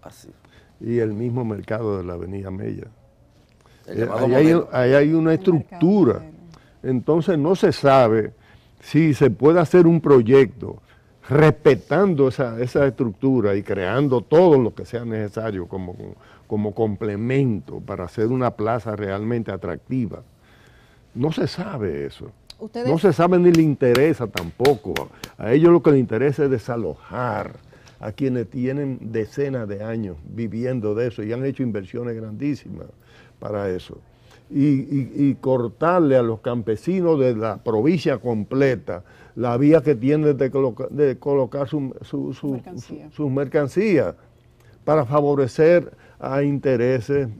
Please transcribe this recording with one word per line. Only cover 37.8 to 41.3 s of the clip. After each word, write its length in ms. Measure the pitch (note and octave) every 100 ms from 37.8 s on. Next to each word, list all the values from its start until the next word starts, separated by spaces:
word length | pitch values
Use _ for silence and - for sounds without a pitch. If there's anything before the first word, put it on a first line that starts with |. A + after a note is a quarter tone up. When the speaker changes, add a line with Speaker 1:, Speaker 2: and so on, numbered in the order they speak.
| C3 F3+ D#3+ C3
Speaker 2:
completa 840 | B2 A2+ G2+ C3 C#3 A#2 E2+ F2 - - - -
la 220 | A#2+ A#2+
vía 240 | C#3+ D#3+
que 140 | D3 B2+
tienen 420 | B2+ D3+ D3+ C#3+
de 140 | C3+
coloca-, 360 | C3+ C3+ G#2 C3
de 280 | B2+ D3 B2+
colocar 500 | D3